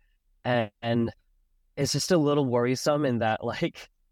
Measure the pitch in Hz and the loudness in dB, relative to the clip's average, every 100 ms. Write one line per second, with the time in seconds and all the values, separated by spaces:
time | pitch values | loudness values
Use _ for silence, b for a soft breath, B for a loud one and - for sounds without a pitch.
0 | _ _ _ _ 123 120 107 - 117 117 | _ _ _ _ -2 0 -2 -4 -2 0
1 | 113 - _ _ _ _ _ - 139 143 | 0 -4 _ _ _ _ _ -4 -2 -2
2 | - 180 147 147 135 120 123 127 - 147 | 0 2 4 2 2 2 0 0 0 0
3 | 143 120 110 110 117 107 170 - - _ | 0 0 0 0 -4 -4 -6 -6 -20 _
4 | _ | _